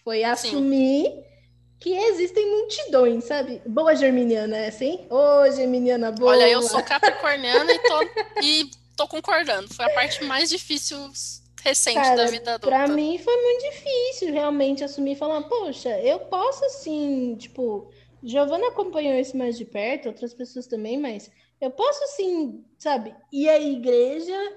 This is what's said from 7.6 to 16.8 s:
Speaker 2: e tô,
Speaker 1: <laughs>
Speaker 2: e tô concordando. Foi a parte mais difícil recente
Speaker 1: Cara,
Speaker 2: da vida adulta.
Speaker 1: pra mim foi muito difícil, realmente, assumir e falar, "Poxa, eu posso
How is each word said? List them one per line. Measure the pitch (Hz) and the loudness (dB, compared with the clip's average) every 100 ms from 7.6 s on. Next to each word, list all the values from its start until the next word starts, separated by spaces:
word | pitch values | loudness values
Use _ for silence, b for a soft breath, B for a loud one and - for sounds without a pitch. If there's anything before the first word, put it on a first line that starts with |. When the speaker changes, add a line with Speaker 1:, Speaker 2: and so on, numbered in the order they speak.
| 311 | 4
Speaker 2:
e | 480 | 4
tô, | 480 415 | 4 2
Speaker 1:
<laughs> | 440 - 415 - | 0 -4 -6 -2
Speaker 2:
e | 294 311 285 - _ - | 0 0 -2 -10 _ -6
tô | 294 | -6
concordando. | 311 - 320 302 202 202 | -4 -2 0 0 -4 -6
Foi | - | -4
a | 240 | -2
parte | 587 262 - | 0 -2 -4
mais | 285 269 320 | -4 -2 -2
difícil | 349 - 294 - 285 277 - - - _ - | -4 -6 -6 -6 -10 -12 -12 -12 -14 _ -6
recente | 277 277 - 294 269 | -2 0 0 2 4
Speaker 1:
Cara, | |
Speaker 2:
da | 247 240 | 4 2
vida | 226 233 | 0 -4
adulta. | 233 240 269 | -4 0 2
Speaker 1:
pra | 285 | 2
mim | 294 302 349 | 0 -2 -4
foi | 480 480 | 0 2
muito | 480 494 554 | 2 0 -2
difícil, | 571 587 508 494 523 359 | -8 -4 -2 -2 -4 -4
realmente, | 294 294 294 277 277 | -2 -2 0 0 -2
assumir | 285 285 277 | -6 -4 -4
e | 277 | -4
falar, | - 208 202 | -4 -4 -2
"Poxa, | 480 370 - 254 208 | -4 -4 -6 -6 -2
eu | 240 339 | 0 -2
posso | - 370 440 554 554 523 | -4 -2 -2 -2 -4 -4